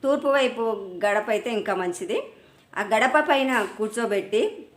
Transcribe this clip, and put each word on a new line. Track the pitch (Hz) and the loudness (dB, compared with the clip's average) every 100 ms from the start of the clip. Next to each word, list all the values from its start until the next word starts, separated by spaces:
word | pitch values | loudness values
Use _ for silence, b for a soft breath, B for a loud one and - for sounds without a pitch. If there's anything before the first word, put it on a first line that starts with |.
తూర్పు | 269 285 277 | 2 2 4
వైపు | 277 254 226 226 214 196 180 | 2 2 0 -2 -2 -6 -2
గడప | 202 208 208 | 0 0 0
అయితే | 214 233 | -2 0
ఇంకా | 226 202 | -4 -2
మంచిది. | 190 180 175 175 247 587 - b b b - | -2 -2 -4 -4 -4 -4 -14 b b b -6
ఆ | |
గడప | 202 220 247 302 302 | 0 2 4 4 4
పైన | 277 269 254 196 - | 2 2 0 -2 -4
కూర్చోబెట్టి | 214 214 226 202 - 214 415 - - | -4 -2 -2 -2 0 0 0 -4 -18